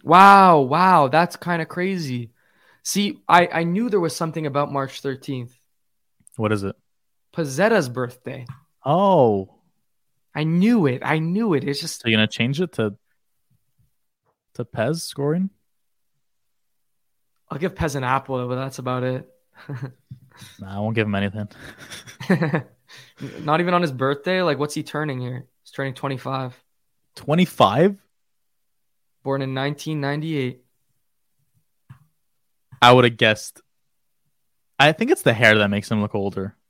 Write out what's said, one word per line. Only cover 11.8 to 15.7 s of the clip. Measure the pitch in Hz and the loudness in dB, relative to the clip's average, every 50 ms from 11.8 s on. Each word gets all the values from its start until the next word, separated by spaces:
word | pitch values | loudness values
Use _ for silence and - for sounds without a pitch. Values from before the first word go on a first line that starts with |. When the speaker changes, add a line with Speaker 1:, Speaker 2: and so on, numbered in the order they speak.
Speaker 1:
just | 165 160 - - | -8 -10 -12 -6
Speaker 2:
So | - 117 | -2 0
you're | 110 | 2
gonna | 107 107 | 2 2
change | 107 - - 117 123 139 151 | 0 0 -2 -2 -2 0 -2
it | 185 170 | -4 -4
to, | - - 110 104 101 _ _ _ _ _ _ _ _ _ _ _ _ _ _ _ _ _ _ _ _ _ _ _ _ _ _ _ _ _ _ _ _ | -2 -2 -2 -2 -4 _ _ _ _ _ _ _ _ _ _ _ _ _ _ _ _ _ _ _ _ _ _ _ _ _ _ _ _ _ _ _ _
to | - 120 | -12 -12
Pez | _ - 120 110 127 160 165 | _ -4 -4 -2 -2 -2 -6
scoring? | - - - - 139 147 156 180 190 196 _ _ _ _ | -8 -12 -8 -4 -2 -2 0 -2 -2 -4 _ _ _ _